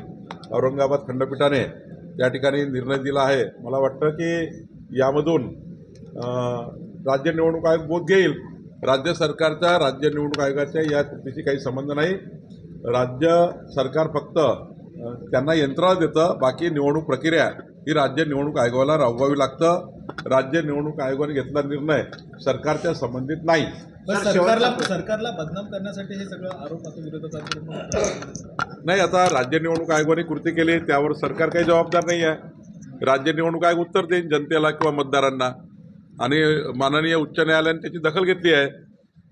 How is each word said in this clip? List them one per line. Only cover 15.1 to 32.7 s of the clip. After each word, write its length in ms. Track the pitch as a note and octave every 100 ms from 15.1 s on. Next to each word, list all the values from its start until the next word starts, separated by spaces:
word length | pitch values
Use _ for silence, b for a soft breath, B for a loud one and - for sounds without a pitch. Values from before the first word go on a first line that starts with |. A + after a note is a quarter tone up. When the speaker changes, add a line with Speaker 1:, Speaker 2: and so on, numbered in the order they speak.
| A#2+ -
Speaker 1:
त्यांना 240 | C3 C#3+
यंत्रणा 400 | E3 C#3 C3+ F3+
देतं, 440 | F#3 D#3 D#3 F3 -
बाकी 300 | C3 B2+ E3+
निवडणूक 340 | D3 C#3+ D#3
प्रक्रिया 420 | D3+ B2+ D#3+ D#3+ A2+ - -
ही 240 | - -
राज्य 320 | D#3 C3 C3
निवडणूक 340 | D#3+ C#3 D3 D3
आयोगाला 400 | A#2+ B2+ C3+ D3+
राबवावी 400 | B2 A#2 C#3 C#3+
लागतं. 520 | C3 - E3 F3 - - - - -
राज्य 360 | C3 C3 E3
निवडणूक 380 | D3+ C#3+ D3+ D#3
आयोगाने 320 | C3+ C3+ D3
घेतला 300 | C#3 B2+ D3
निर्णय 420 | C#3 C#3+ D#3 C3+ - - - -
सरकारच्या 500 | C3+ B2+ C#3+ D3+ E3+
संबंधित 420 | - A#2+ B2+ C3 D#3
नाही. 200 | D#3 E3 - - - - -
Speaker 2:
पण 60 |
Speaker 3:
सर, 160 | G3+ G#3
Speaker 2:
सरकारला, 360 | F#3 F3+ A3+ B3
Speaker 3:
शेवटचा 280 | A#3+ G#3+
Speaker 2:
सरकारला 360 | F3 G#3+ G#3+ A#3+
बदनाम 340 | E3+ D#3 F#3
करण्यासाठी 500 | G#3 G3 G3+ G3 G3
हे 100 | G3
सगळं 240 | G3 F3+ F#3
आरोप 380 | - D3 E3 D#3+
आता 180 | E3
विरोधकांकडून 640 | D#3 D#3 D#3 D#3 D#3 D#3 -
होत 260 | - -
आहे. 480 | - - - - - - - - -
Speaker 1:
नाही, 160 | D#3+ G3
आता 240 | E3+ F3+
राज्य 340 | F3+ C3+ B2+ D#3+
निवडणूक 320 | E3 E3 E3
आयोगाने 320 | D#3 D#3 D#3+
कृती 280 | E3 D3 E3
केली 280 | E3 E3 E3+
त्यावर 340 | D#3+ C#3+ D3+
सरकार 360 | D3+ C#3+ D3+ D#3+
काही 160 | E3+
जबाबदार 400 | E3+ E3 E3 F3 E3+
नाही 180 | E3+
आहे. 240 | D#3+ D#3 - - -